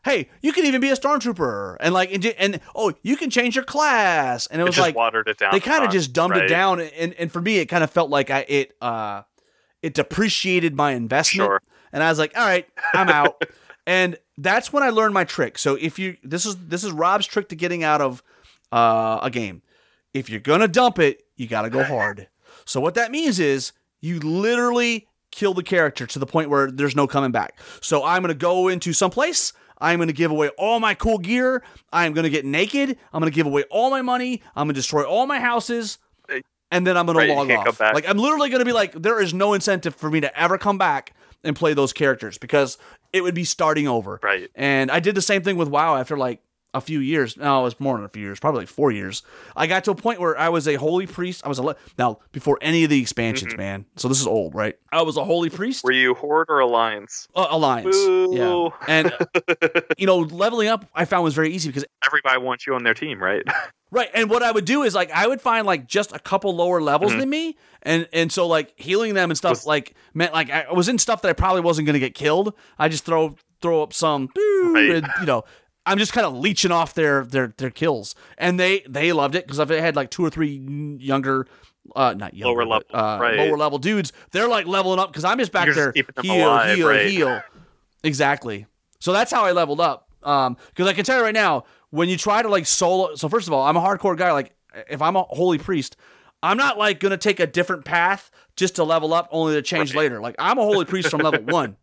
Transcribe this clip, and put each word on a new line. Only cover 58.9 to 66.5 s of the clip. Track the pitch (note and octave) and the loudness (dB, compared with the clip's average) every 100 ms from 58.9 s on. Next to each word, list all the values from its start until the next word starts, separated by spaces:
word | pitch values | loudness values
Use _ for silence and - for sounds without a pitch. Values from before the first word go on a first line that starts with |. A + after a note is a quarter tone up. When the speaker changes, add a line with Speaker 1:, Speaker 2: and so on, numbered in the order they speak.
| D#3 E3 - E3 F#3 - E3 | 2 2 0 -2 -2 -2 0
Speaker 2:
<laughs> | E3 F3 - D#3+ | 0 0 -2 0
Speaker 1:
you | F#3+ | 4
know, | F#3 | 4
leveling | D#3+ E3+ G#3 A#3 G#3+ | 2 0 0 2 0
up | A3+ - | -2 -4
I | D#3+ | -4
found | E3+ F#3 | 0 0
was | E3 | 0
very | C#3+ D#3 | 0 -2
easy | F#3 D#3 | -2 -6
because | C3+ C#3+ _ C3+ | -6 -10 _ 0
Speaker 2:
everybody | D3 C#3 B2+ | 0 2 0
wants | B2+ B2 - | 0 -6 -4
you | |
on | B2+ | 0
their | A#2 | 0
team, | A2 D#3 G#2 | 0 -4 -4
right? | F#2+ G2+ - | -2 0 -2
<laughs> | - - _ _ | -6 -6 _ _
Speaker 1:
Right. | B3 A3+ | -4 -2
And | A3 A3 | 0 2
what | A#3 | 2
I | A#3+ | 4
would | A3 | 2
do | F3 C#4+ | 2 2
is, | B3+ F#3 | 2 0
like, | F3 | 0
I | E3 A3 | 0 0
would | C4 | 0
find, | B3+ A3+ | 0 0
like, | G#3 E3 B2 | 0 -2 0
just | G3+ G3+ | -4 -2
a | D#3 | -10
couple | - F#3+ G3 | -4 -2 -2